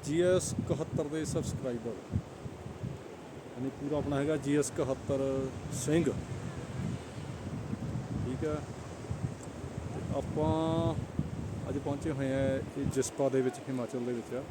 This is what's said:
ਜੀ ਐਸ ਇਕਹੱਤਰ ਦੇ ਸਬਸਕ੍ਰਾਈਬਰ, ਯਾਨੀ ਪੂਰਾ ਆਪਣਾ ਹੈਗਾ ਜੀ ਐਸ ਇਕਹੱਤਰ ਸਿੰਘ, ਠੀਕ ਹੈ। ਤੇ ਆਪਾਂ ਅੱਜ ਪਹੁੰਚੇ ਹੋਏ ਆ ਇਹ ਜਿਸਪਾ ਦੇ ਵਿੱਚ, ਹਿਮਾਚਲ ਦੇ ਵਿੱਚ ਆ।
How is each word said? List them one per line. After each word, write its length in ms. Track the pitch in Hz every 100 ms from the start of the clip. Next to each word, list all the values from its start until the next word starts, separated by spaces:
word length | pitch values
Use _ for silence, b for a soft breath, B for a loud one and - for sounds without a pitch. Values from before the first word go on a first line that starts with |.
ਜੀ 160 | 143 160
ਐਸ 300 | 180 185 - -
ਇਕਹੱਤਰ 500 | - 156 160 - 147
ਦੇ 120 | 156
ਸਬਸਕ੍ਰਾਈਬਰ, 680 | 151 127 - - 131 120 117 95 - - - - - - - - - - - - - - -
ਯਾਨੀ 160 | - 131 -
ਪੂਰਾ 160 | 143 147
ਆਪਣਾ 180 | 139 139
ਹੈਗਾ 200 | 143 156
ਜੀ 120 | 135 147
ਐਸ 120 | 139
ਇਕਹੱਤਰ 500 | - 131 135 - 135 135 135 131 - - -
ਸਿੰਘ, 260 | 143 160 147 - - - - - - - - - - - - - - - - - - - - -
ਠੀਕ 200 | - 131
ਹੈ। 100 | 156 151 - - - - - - - - - - - - -
ਤੇ 60 | - - 139
ਆਪਾਂ 340 | - 156 156 160 160 160 165 151 - - - - - - -
ਅੱਜ 100 | 139
ਪਹੁੰਚੇ 320 | 143 143 160
ਹੋਏ 220 | 135 135
ਆ 100 | 135 135 135
ਇਹ 280 | - - 139
ਜਿਸਪਾ 340 | 135 127 - 135
ਦੇ 120 | 131
ਵਿੱਚ, 180 | 127 - -
ਹਿਮਾਚਲ 360 | 127 117 131
ਦੇ 80 | 120
ਵਿੱਚ 180 | 120 110
ਆ। 80 | 123 143